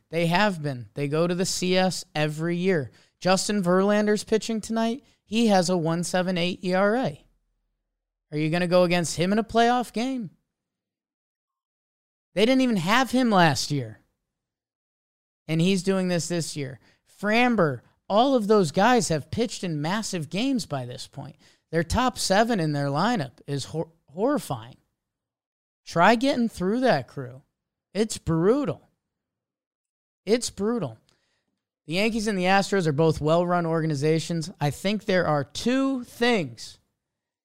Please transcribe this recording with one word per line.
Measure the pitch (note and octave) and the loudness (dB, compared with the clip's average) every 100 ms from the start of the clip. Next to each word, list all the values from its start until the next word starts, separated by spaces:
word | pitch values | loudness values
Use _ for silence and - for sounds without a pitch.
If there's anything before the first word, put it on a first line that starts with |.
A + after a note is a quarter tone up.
| - | -8
they | E3 E3+ | -2 0
have | F3 G#3+ E3+ | 2 2 0
been. | D3 B2 G#2+ - | -6 -8 -10 -6
They | C#3+ | -4
go | D#3 F3 | 0 0
to | F3+ | 0
the | F3+ | -2
C | - F#3 F#3 | -2 0 2
S | F#3 - - | 2 -2 -8
every | D3+ D3+ D3+ E3 F3 | -4 -2 -2 -4 -2
year. | F#3 E3 B2 _ _ - | 0 0 -2 _ _ -6
Justin | F3 F#3 - G#3 | 0 0 0 -2
Verlander's | F3 F#3 G3+ G#3 G#3 G#3 | 2 2 4 2 2 0
pitching | - A3 - A3 | 0 -2 -2 -8
tonight. | - A3+ A3+ B3+ _ _ | -4 -2 -2 -4 _ _
He | - G#3+ A3+ | -4 2 4
has | F#3+ E3+ | 4 2
a | F#3 | 0
one | D#3+ E3+ | 0 -2
seven | E3+ F#3 F#3 F3+ | -2 -2 0 0
eight | F3+ - | -2 -2
E | F#3 F#3 | -2 0
R | G3+ A#3+ | 2 0
A. | A3 - _ _ _ _ _ _ _ _ _ _ - | -2 -6 _ _ _ _ _ _ _ _ _ _ -8
Are | D3+ | -4
you | D#3 | -2
gonna | F3 F3+ | 0 2
go | F3+ | 4
against | F3+ F3 D#3+ - | 4 2 0 -2
him | F3+ | 0
in | G#3+ | 0
a | |
playoff | A3 A3+ A#3 B3 - | 0 2 4 2 -2
game? | G#3+ B3+ C4 F3+ _ _ _ _ _ _ _ _ _ _ _ _ _ _ _ _ _ _ _ _ | -4 -4 -6 -10 _ _ _ _ _ _ _ _ _ _ _ _ _ _ _ _ _ _ _ _
They | F3 A3+ | 0 2
didn't | C4 | 2
even | B3+ G3+ | 2 0
have | E3+ A#3+ C4 | 2 0 2
him | B3+ A#3+ | 0 2
last | F#3+ E3 B2 - | 4 4 2 -2
year. | C#3+ A2+ - _ _ _ _ _ _ _ _ _ _ _ _ _ _ - | -4 -6 -12 _ _ _ _ _ _ _ _ _ _ _ _ _ _ -4
And | D#3+ | 0
he's | F3+ G3 | 2 2
doing | F#3+ F#3+ F#3 | 0 0 0
this | F3 - | -2 -2
this | F3 D#3 D3+ | -4 -4 -8
year. | C3 C3 _ _ _ - | -10 -12 _ _ _ -8
Framber, | G#3 A3+ B3 G#3+ D#3 B2 _ _ - | 0 2 2 2 0 0 _ _ -2
all | G3+ C#4 B3+ | 2 4 2
of | G3+ | 4
those | G#3+ D#3+ | 2 2
guys | F#3 A3 B3 E3+ | 2 4 4 2
have | D#3 - | -4 -4
pitched | - A#3+ - | -4 -4 -6
in | F#3 D3 | -6 -4
massive | D3+ G#3+ - F3+ D3 | -4 -4 -4 -6 -6
games | F#3 C4+ B3+ - | -4 -2 -2 -4
by | C#3 B2 | -8 -8
this | - - | -14 -16
point. | C#3 C3+ - _ _ - | -16 -16 -18 _ _ -6
Their | D#3+ | -4
top | E3+ G#3+ B3+ - | -2 0 0 -2
seven | - G3 A#3 A3 | 0 2 2 0
in | D#3 | 0
their | C#3+ C#3+ | -2 -2
lineup | C#3+ G#3+ A#3 C3 - - | 0 0 -2 -4 -10 -8
is | C#3 - | -8 -6
hor-, | D#3 E3 _ _ | -8 -10 _ _
horrifying. | D3+ B3 C#4+ - A#2+ A#2 - _ _ _ _ _ _ _ _ _ _ | -4 -2 -2 -4 -10 -12 -20 _ _ _ _ _ _ _ _ _ _
Try | - E3 F#3 | -6 4 4
getting | A#3+ C4+ B3+ A3+ | 4 2 0 -2
through | - F3+ A#3+ | -2 -2 0
that | B3+ D3 - | 2 2 -2
crew. | C#3+ B2 C3 _ _ _ _ _ F#3 | -12 -14 -16 _ _ _ _ _ -4
It's | A3+ - | -4 -4
brutal. | - D#3+ F#3 C#4 A3+ - _ _ _ _ _ _ _ _ _ _ _ _ _ _ | -2 2 4 2 0 -6 _ _ _ _ _ _ _ _ _ _ _ _ _ _
It's | F#3 A#3+ - | -2 -2 -2
brutal. | - G#3 A#3+ C3+ A2 _ _ _ _ _ _ _ _ - | -4 -4 -2 -6 -10 _ _ _ _ _ _ _ _ -6
The | F3 | -2
Yankees | A3+ A3 G#3+ | 0 -2 -2
and | F#3+ | 0
the | |
Astros | F3+ G3 F#3+ G3 D#3 | 2 2 2 0 0
are | |
both | C#3 D#3+ D3+ | 2 2 2
well-run | D3+ E3+ F3 F3 E3 | 2 2 2 0 0
organizations. | E3 D#3+ C#3 D3+ D#3+ D#3+ E3+ D#3+ - | -2 -2 0 0 0 -2 -6 -6 -4
I | D3 | -4
think | - F#3+ G#3+ - | -2 -4 -2 0
there | F#3 D#3+ | 0 2
are | D3 | 0
two | C3+ - A#3 C4 C4+ C4 | -2 -4 0 2 0 -4
things | A#3+ - A#3+ A3+ C3+ A#2 - - _ _ _ _ _ _ | -8 -2 0 2 -2 -10 -18 -20 _ _ _ _ _ _